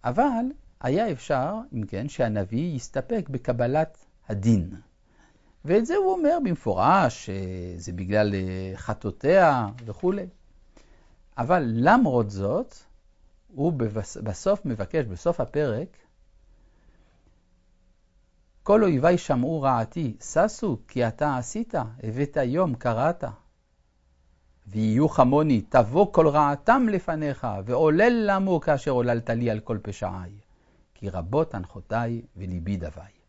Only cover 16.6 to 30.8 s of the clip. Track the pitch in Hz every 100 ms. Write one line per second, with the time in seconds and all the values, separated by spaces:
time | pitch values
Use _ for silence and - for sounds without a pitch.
16.6 | _ _ _ _ _ _ _ _ _ _
17.6 | _ _ _ _ _ _ _ _ _ _
18.6 | - 208 202 143 156 180 - 131 135 160
19.6 | 135 123 110 - 147 107 - 156 208 214
20.6 | 214 135 - 127 117 110 151 131 120 220
21.6 | 233 170 113 120 110 117 143 147 127 147
22.6 | 185 120 123 113 143 175 127 - _ _
23.6 | _ _ _ _ _ _ _ _ _ _
24.6 | - 104 110 110 151 - 127 143 156 120
25.6 | - 131 110 139 202 - 160 147 143 143
26.6 | - 254 240 196 - 160 151 143 123 98
27.6 | 101 127 156 156 226 240 208 196 190 170
28.6 | - 143 - 127 120 117 120 117 120 107
29.6 | - 110 104 101 98 92 90 104 _ _
30.6 | _ _